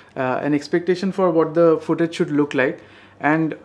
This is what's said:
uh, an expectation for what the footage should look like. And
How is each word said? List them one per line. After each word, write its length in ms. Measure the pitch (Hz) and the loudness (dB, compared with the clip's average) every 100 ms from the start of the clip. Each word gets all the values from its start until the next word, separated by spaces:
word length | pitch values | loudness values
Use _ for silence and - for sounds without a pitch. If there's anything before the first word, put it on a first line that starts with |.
| - - | -16 -6
uh, 240 | 131 127 | -4 -2
an 120 | 143 | -2
expectation 580 | 147 147 175 175 180 190 | -2 -2 -2 -2 -2 -2
for 180 | 185 185 | 0 0
what 220 | 165 156 | 2 2
the 260 | 156 170 160 | 4 4 4
footage 320 | - 156 165 | 0 -2 -2
should 160 | - 165 | -2 -2
look 240 | 147 147 | 0 0
like. 280 | 143 127 - - - - - | 0 0 -2 -14 -20 -20 -4
And 380 | 143 156 160 - | 0 0 0 -6